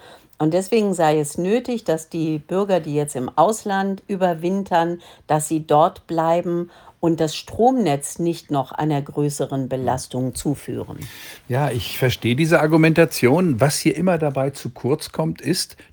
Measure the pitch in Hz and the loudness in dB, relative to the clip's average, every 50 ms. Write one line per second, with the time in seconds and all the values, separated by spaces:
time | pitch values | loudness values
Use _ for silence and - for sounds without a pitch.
0 | - - - - _ _ _ - 151 156 160 180 196 196 233 226 208 202 185 170 | -20 -20 -20 -20 _ _ _ -2 0 2 2 0 0 2 2 2 2 2 2 2
1 | 165 151 151 156 147 147 - - 170 185 214 254 247 254 247 226 - - 160 165 | 2 4 4 2 0 -2 -4 -4 -2 0 0 0 0 -2 -6 -4 -2 -2 -2 -2
2 | - - - 165 160 165 156 151 147 - 175 190 202 196 190 175 156 156 143 147 | -4 -6 -6 -4 -2 -2 -2 -4 -4 -4 -2 -2 0 2 0 0 0 0 -2 -2
3 | 147 143 - 131 127 123 - - 160 196 226 - - 208 196 196 196 196 196 196 | -2 -2 -4 -6 -6 -2 2 2 4 4 2 0 -4 -4 -2 -2 -2 -2 -4 -6
4 | - - 202 180 185 180 175 160 165 175 190 196 190 - 190 165 165 170 170 170 | -6 -8 -4 0 0 0 0 0 -2 -2 -2 -2 -2 0 2 2 2 0 -2 -6
5 | - - - - _ - 147 156 156 - 165 156 156 - 151 147 160 170 - - | -10 -16 -20 -12 _ 0 0 0 0 0 -2 -2 0 4 4 4 4 4 2 -4
6 | - - 165 165 160 165 165 175 180 180 170 170 175 175 - - - - - _ | -10 -6 -4 0 2 2 2 2 0 0 -2 -4 -4 -6 -10 -20 -20 -20 -8 _
7 | - 170 165 156 160 156 - - - - - - 220 254 262 254 214 165 143 139 | 0 0 2 2 0 -2 -2 -6 -12 -8 -2 2 2 4 4 2 2 0 0 -2
8 | - - - - 170 170 165 - - - 147 139 131 - - - 151 156 151 143 | -4 -6 -6 -4 -4 -4 -4 -4 -6 -4 -2 -2 -2 -4 -4 -2 -2 0 0 -2
9 | 143 - 151 147 147 147 143 - 143 - 139 135 131 143 139 131 127 120 123 135 | -2 -4 -4 -2 -2 -2 -2 -4 -4 -4 -4 -4 -4 -4 -4 -4 -2 -2 -2 -4
10 | - - - 127 127 127 - - - 151 139 - - - 117 117 110 - - - | -4 -6 -6 -4 -4 -4 -4 -4 -4 -4 -4 -4 -6 -8 -8 -8 -8 -10 -12 -14
11 | - - - - - - - - - - 123 131 147 139 123 123 - - - - | -14 -14 -16 -18 -18 -18 -20 -16 -8 -4 -2 -2 0 0 -2 -4 -6 -6 -4 0
12 | - 123 - - - 110 120 131 165 156 170 156 151 156 160 160 160 160 156 170 | 0 0 0 0 0 0 2 2 2 4 4 4 4 4 4 6 6 6 6 6
13 | 165 156 - - - 120 135 175 190 175 131 104 143 143 - - - 160 - 156 | 4 4 2 2 4 4 4 4 4 2 2 2 2 2 2 2 0 0 0 2
14 | 175 185 180 160 156 147 139 139 131 143 139 - - 127 - - - 120 147 151 | 2 2 2 2 0 -2 -2 -2 -2 -2 -4 -6 -10 -12 -10 -6 -2 -2 -2 -2
15 | - - - - 160 160 - - - - 180 180 - - - - - - | -4 -6 -6 -4 -4 -4 -4 -4 -2 -2 -2 -2 -4 -8 -10 -18 -20 -16